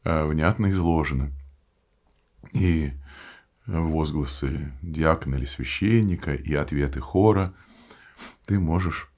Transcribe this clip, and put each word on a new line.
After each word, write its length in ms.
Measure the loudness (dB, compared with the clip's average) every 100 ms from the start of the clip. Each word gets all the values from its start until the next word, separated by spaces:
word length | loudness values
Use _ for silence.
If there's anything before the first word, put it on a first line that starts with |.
э, 220 | 0 0
внятно 440 | 0 2 2 2 0
изложено. 600 | 2 2 2 0 -2 -4 -6 -16 _ _ _ _ _ _ _ _ _ -8
И 380 | 0 4 4 0 -6 -14 -20 -20 -20 _ _
возгласы 1080 | -4 -2 0 0 0 -2 -2 -2 -2 -4 -8 -10
диакона 540 | -10 0 2 2 0
или 100 | -4
священника, 880 | -4 -6 -8 -2 2 4 2 0 -2
и 200 | -4 -2
ответы 460 | -2 -2 -2 -2 -4
хора 540 | -2 4 4 4 0 -6 _ -20 -20 -20 -20 -20 -20 -20
ты 140 | -2 0
можешь 500 | 2 0 0 -4 -12